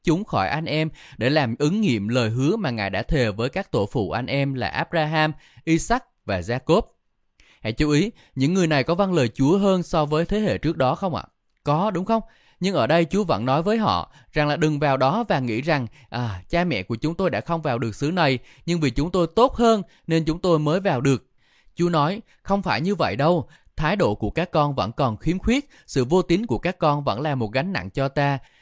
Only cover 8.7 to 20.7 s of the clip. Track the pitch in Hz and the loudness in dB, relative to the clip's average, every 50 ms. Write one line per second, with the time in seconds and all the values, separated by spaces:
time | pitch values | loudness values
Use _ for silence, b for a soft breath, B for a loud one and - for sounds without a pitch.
8.7 | 156 139 123 - 170 175 202 190 180 160 127 113 - - 135 143 185 196 202 196 | 2 2 2 0 0 0 0 2 2 2 0 0 0 0 2 2 4 4 4 4
9.7 | 190 180 165 - - 160 151 147 151 156 170 - 202 214 214 175 98 95 - 143 | 2 2 0 0 0 0 0 0 0 -2 0 0 0 0 0 0 -2 0 -2 -2
10.7 | 113 127 131 127 151 - 196 185 143 92 - - _ _ _ _ _ _ - 147 | 0 0 0 0 0 -2 -2 -4 -4 -4 -6 -10 _ _ _ _ _ _ -2 0
11.7 | 143 160 190 220 185 170 185 220 226 226 214 b b b b b b - 175 190 | 0 0 0 0 -2 -2 -2 0 0 -2 -2 b b b b b b -4 -2 0
12.7 | 190 147 113 110 156 170 170 165 - 202 214 165 135 95 117 127 131 151 160 208 | 2 2 2 4 2 2 2 2 0 0 0 0 -2 -2 0 0 0 0 0 0
13.7 | 220 233 214 139 92 87 - b b b b b - 151 147 147 147 151 156 156 | 0 0 0 0 0 -2 -4 b b b b b -2 -2 0 0 0 0 0 0
14.7 | 151 143 151 143 135 127 127 135 180 226 240 - 185 139 131 120 107 113 143 170 | 2 2 2 2 2 2 2 2 2 0 0 0 0 0 0 0 -2 -2 0 0
15.7 | 156 139 120 110 b b b b - 123 123 113 98 90 - - - 170 180 175 | 0 0 -2 -4 b b b b -6 -4 -4 -4 -6 -8 -6 -2 0 0 0 0
16.7 | 139 95 95 - 117 113 - 156 170 - 190 170 120 104 - - 170 165 156 151 | -2 -2 -4 -4 -4 -4 -4 -4 -2 0 0 0 0 -2 -2 -4 -4 -2 -2 -2
17.7 | 120 120 117 113 98 - 139 151 180 180 165 139 135 120 b b b b b - | -2 -2 -2 -4 -4 -4 -4 -2 0 2 2 2 0 -2 b b b b b -4
18.7 | 170 170 151 135 120 - 143 175 - 185 170 160 - 226 240 277 - - 240 226 | -2 0 0 0 0 -2 -2 0 0 0 0 2 4 4 4 4 4 2 2 4
19.7 | 220 208 180 b b b b - 160 165 160 156 156 - - 185 170 151 151 147 | 2 2 -2 b b b b -2 0 0 0 0 -2 0 2 2 2 2 2 2